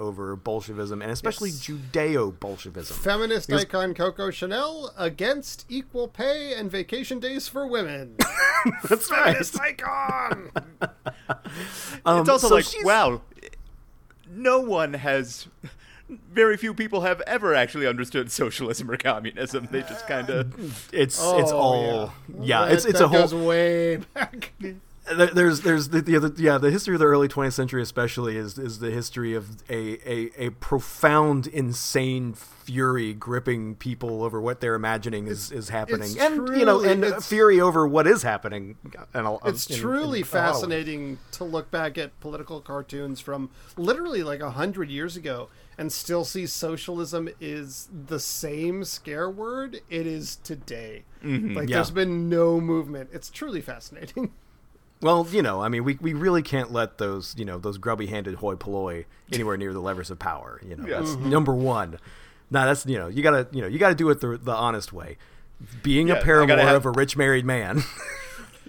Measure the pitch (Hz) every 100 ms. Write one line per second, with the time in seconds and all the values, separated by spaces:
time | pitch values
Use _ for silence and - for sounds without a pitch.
0 | 107 98 98 98 101 110 104 104 104 104
1 | 107 120 226 214 202 147 139 147 131 151
2 | 151 143 104 85 101 95 95 90 - -
3 | 190 208 220 220 - 139 - 190 185 170
4 | 180 185 196 - 185 220 302 320 269 196
5 | 170 151 208 285 - - - 254 262 247
6 | 233 - 262 302 285 233 202 196 175 247
7 | 262 254 254 269 - 262 277 233 170 139
8 | 131 113 - - 554 659 640 - - 453
9 | - 302 294 165 - - 302 - 262 269
10 | 269 262 247 202 180 160 - - 156 -
11 | - - - - - 156 190 - - 139
12 | - 170 165 269 247 - - 440 339 220
13 | 147 120 - - - - - - - -
14 | _ _ - 180 254 262 247 180 151 143
15 | 139 135 120 - - _ - - - -
16 | - 233 - 180 220 208 220 214 220 202
17 | 180 175 - 240 202 143 120 151 135 120
18 | 120 139 120 - 120 - 120 117 123 127
19 | 135 110 110 - 131 131 120 131 131 -
20 | - 135 123 127 127 240 165 110 - -
21 | 135 - 170 180 156 147 131 123 120 113
22 | 107 - - - 123 117 104 165 220 180
23 | 160 170 170 165 165 170 170 170 170 165
24 | 180 285 247 247 - - 190 190 - -
25 | - 165 175 175 175 147 175 160 143 160
26 | 151 156 151 151 156 139 143 190 - 175
27 | 151 143 143 143 135 127 127 131 117 -
28 | 120 123 117 110 107 131 127 107 113 117
29 | 117 123 117 113 104 107 - 117 110 113
30 | 127 117 117 - 120 117 - 139 - -
31 | 156 151 151 139 139 156 127 120 - 135
32 | 131 127 123 107 - - - 127 131 127
33 | 110 107 117 123 127 120 110 107 127 120
34 | 120 110 113 110 113 123 120 113 110 113
35 | 110 107 107 101 - 127 104 110 107 220
36 | 208 220 302 302 254 262 220 196 196 190
37 | 208 196 - 214 214 185 180 165 151 151
38 | 156 208 120 104 107 104 98 110 - -
39 | - 127 110 107 208 - - 123 226 269
40 | 302 240 - 185 170 139 175 160 160 147
41 | 139 131 - - 175 160 156 170 156 160
42 | 143 - 151 151 143 165 - 139 139 143
43 | 143 131 - 139 131 - - - 175 269
44 | 349 226 151 143 147 127 180 196 147 139
45 | 170 170 156 123 123 - - - 160 -
46 | - 170 165 190 175 - 165 160 - 175
47 | 165 170 165 - 156 151 139 - - 175
48 | 139 151 - - 156 151 170 190 180 -
49 | - 147 185 196 226 254 269 - - 165
50 | 165 156 143 - - 147 127 117 110 113
51 | - - 147 131 110 98 117 120 - 180
52 | 185 175 170 170 170 165 165 165 143 143
53 | 131 170 - - 294 180 131 120 - 143
54 | 139 - 247 - _ _ _ _ _ _
55 | 156 170 170 202 127 95 107 120 131 139
56 | 165 147 185 175 - 139 117 117 110 -
57 | 104 98 - 113 101 90 104 98 117 110
58 | 101 104 98 92 104 92 - 98 92 85
59 | - - - 120 107 98 98 95 92 92
60 | 87 87 87 76 60 57 92 85 196 127
61 | 156 135 135 147 139 127 131 117 87 78
62 | - - - - _ 135 131 139 135 120
63 | 87 117 151 139 123 135 95 147 196 165
64 | 160 143 120 120 120 113 120 110 - 92
65 | 82 - - - - - 107 - 143 139
66 | 165 175 165 156 143 147 143 139 127 123
67 | 135 143 139 131 123 127 98 135 127 -
68 | - - - - - -